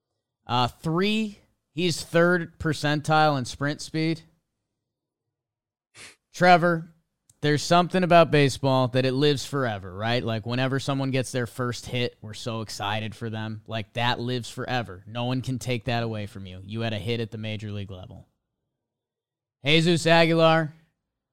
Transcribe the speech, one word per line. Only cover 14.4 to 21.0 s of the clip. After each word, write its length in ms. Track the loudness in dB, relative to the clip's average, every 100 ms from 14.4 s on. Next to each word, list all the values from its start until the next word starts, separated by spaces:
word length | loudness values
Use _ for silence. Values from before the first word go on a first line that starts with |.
| -8
forever. 540 | -10 -6 -6 -6 -12 -12
No 180 | -6 -4
one 160 | -4
can 180 | -4 -6
take 260 | -4 -4 -2
that 180 | -4
away 220 | -4 -6 -10
from 200 | -12 -14
you. 160 | -14
You 180 | -10 -6
had 120 | -4
a 60 | -4
hit 200 | -4 -4
at 120 | -4
the 60 | -6
major 340 | -8 -6 -8
league 200 | -8 -10
level. 360 | -12 -16 -18 -20 _ _ _ _ _ _ _ _ _ _ _ _ _ 2
Jesus 400 | 4 4 2 4
Aguilar 680 | 6 6 6 6 4 0 -8 _ _